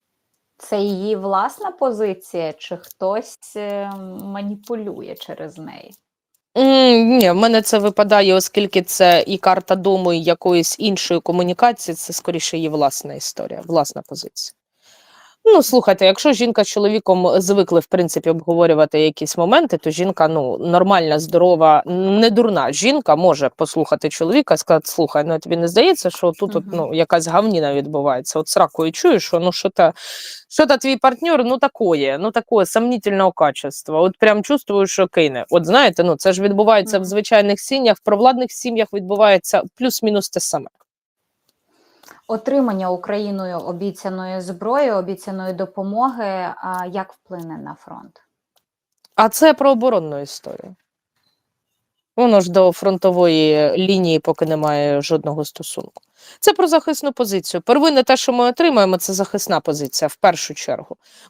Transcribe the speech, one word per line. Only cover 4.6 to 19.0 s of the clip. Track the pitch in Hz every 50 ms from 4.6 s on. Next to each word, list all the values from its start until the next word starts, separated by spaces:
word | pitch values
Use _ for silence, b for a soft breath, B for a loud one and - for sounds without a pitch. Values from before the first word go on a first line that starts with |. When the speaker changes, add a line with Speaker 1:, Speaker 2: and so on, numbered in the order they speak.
| - - 240 220 214 196 - - - - - -
Speaker 1:
через | - - - - 160 156 156
неї? | 170 160 - - - - - - _ _ _ _ _ _ _ _ _ _ _ -
Speaker 2:
М, | 226 262 269 269 262 262 254 240 226 226 226 254
ні, | 254 214 180
в | 175
мене | 185 220 233 226 220
це | 214 - - 214
випадає, | 202 208 196 - 208 202 214 202 196 190 185
оскільки | 190 185 - - 214 208 196 - 190
це | 180 - - - 190 180 175 160 -
і | - 196
карта | 185 - 196 185 185 - - 190
дому, | 190 180 196 190 190 180 175 170
і | 165 160
якоїсь | 175 170 - - 185 175 175 165 - - -
іншої | - 214 196 180 - - 175 165
комунікації, | - - 170 180 180 180 180 - 247 240 233 - - - 165
це | - - - 170
скоріше | - - - 170 160 - - -
її | 165 165 156
власна | 151 151 143 135 - - - 143 143
історія, | 143 - - - - - - - - -
власна | 165 165 160 143 - - 139 -
позиція. | - 139 - - - - - - - - _ _ _ b b b b b b b b b b b b b _ -
Ну, | 453 427 339 254
слухайте, | - 254 247 - - 190 - 190
якщо | 185 190 - - 302 262
жінка | 190 240 233 214 - 202
з |
чоловіком | - - 208 202 202 214 220 - - 185 180 180 175 131 180
звикли, | 185 180 202 202 180 - 175 170
в | -
принципі, | - - 180 175 160 - 160 - 165
обговорювати | 160 165 165 - 170 170 175 165 156 151 156 147 -
якісь | 151